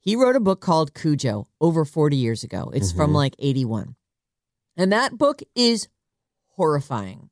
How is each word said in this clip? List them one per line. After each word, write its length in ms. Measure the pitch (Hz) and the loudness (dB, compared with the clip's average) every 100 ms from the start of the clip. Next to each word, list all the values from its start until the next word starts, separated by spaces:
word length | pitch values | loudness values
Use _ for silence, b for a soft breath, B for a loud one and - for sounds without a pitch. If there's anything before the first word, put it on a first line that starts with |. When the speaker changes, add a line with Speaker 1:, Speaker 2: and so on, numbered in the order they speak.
Speaker 1:
He 160 | - 226 | -2 2
wrote 180 | 254 | 4
a 60 | 262 | 4
book 200 | 190 190 | 2 -2
called 340 | - 160 151 | 0 0 0
Cujo 520 | - 160 147 131 104 - _ | -4 -2 0 -2 -4 -8 _
over 240 | 160 165 | 0 0
forty 320 | 147 - 151 143 | -2 0 0 2
years 260 | 117 113 | 0 -4
ago. 300 | - 92 - | -6 -8 -4
It's 160 | - 98 | -2 -2
from, 200 | 87 151 | 0 2
Speaker 2:
Mm-hmm. 60 | 147 | 2
Speaker 1:
like, 200 | 139 - | 0 -2
eighty-one. 560 | 139 135 127 110 123 - _ _ _ _ _ _ _ - | -2 0 -2 -4 -8 -16 _ _ _ _ _ _ _ -2
And 140 | 185 | 2
that 240 | 208 262 233 | 2 0 2
book 240 | 285 285 - | 0 0 -8
is 320 | 247 240 226 - _ _ _ _ _ _ - | 0 2 2 -4 _ _ _ _ _ _ -2
horrifying. 720 | 165 147 139 120 98 82 - | 0 0 -4 -8 -8 -14 -20